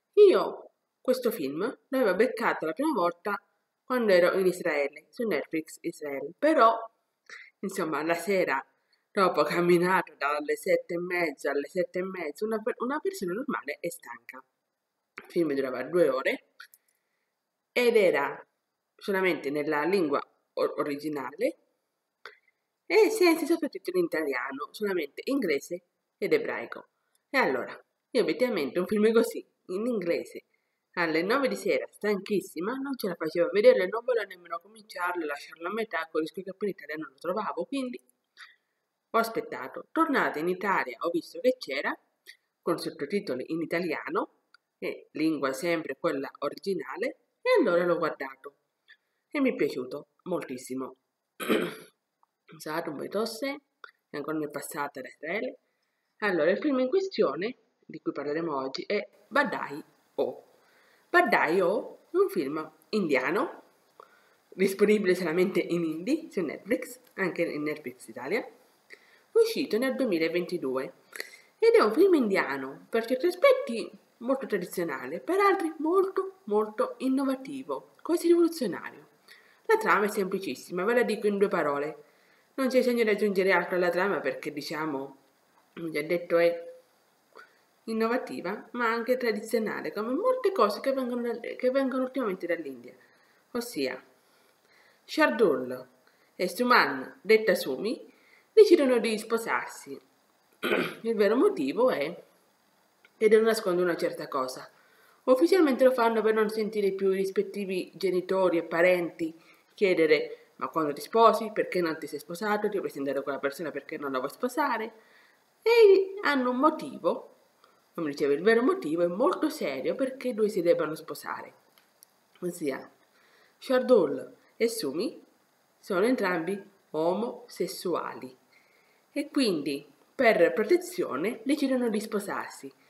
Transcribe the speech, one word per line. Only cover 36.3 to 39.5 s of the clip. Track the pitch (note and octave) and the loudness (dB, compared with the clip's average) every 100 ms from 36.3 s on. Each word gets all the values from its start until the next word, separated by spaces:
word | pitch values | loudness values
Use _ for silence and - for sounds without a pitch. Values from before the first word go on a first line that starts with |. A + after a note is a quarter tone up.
| - | -6
che | F#3+ - | -14 -6
poi | G#3 | -6
in | - | -6
italiano | D3 D#3 | -10 -10
non | D3 | -12
lo | _ | _
trovavo, | D#3+ F#3+ F#3+ C#3+ E3+ | -6 -4 -4 -6 -6
quindi | C#4 B3+ - _ _ _ - - _ _ _ _ _ _ | -6 -6 -10 _ _ _ -20 -20 _ _ _ _ _ _
ho | A3+ | -2
aspettato. | G#3+ D#3+ - | 0 -4 -8